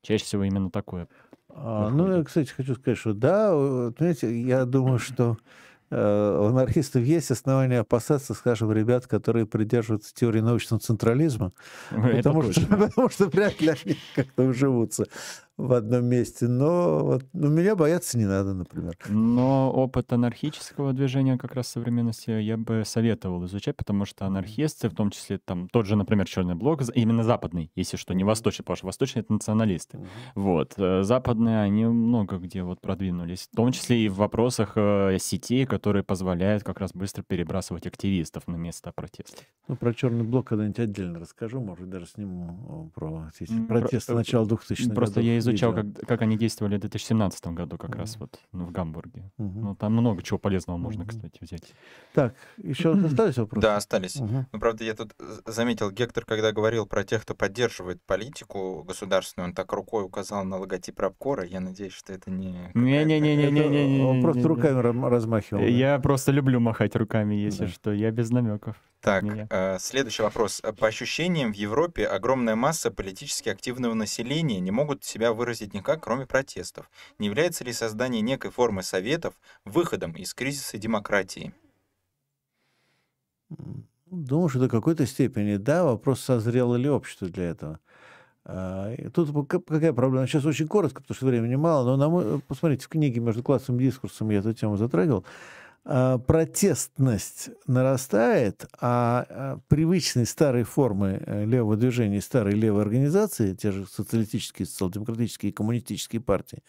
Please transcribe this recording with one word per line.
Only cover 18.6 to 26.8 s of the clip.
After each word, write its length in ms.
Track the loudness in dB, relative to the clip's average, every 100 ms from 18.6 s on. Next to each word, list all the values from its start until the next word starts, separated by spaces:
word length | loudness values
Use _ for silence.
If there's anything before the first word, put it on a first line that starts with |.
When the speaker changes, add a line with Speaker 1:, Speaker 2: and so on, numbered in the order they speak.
| -6 -8 -8 -8 -2
Speaker 1:
Но 640 | 2 4 4 4 4 2
опыт 400 | 2 0 -2 0
анархического 800 | 0 0 -2 -6 -8 -10 -4 -2
движения 420 | 0 0 2 2 0
как 180 | -4
раз 140 | -6 -6
современности 640 | -6 -2 0 0 -2 -4
я 260 | -2 -2 -2
бы 280 | -2 -2 0
советовал 580 | 2 2 2 -2 -4
изучать, 320 | -6 -4 -6 -4
потому 300 | -2 -2 -2
что 180 | -4
Speaker 2:
Мгм. 80 | -4 -4
Speaker 1:
анархисты, 500 | -4 -4 -4 -2 -4
в 60 |
том 160 | -2 -2
числе 280 | -4 -8 -8
там 300 | -6 -8 0
тот 160 | 0 2
же, 80 |
например, 320 | 2 2 0 0
Черный 280 | -2 -2
блок, 280 | 0 0 0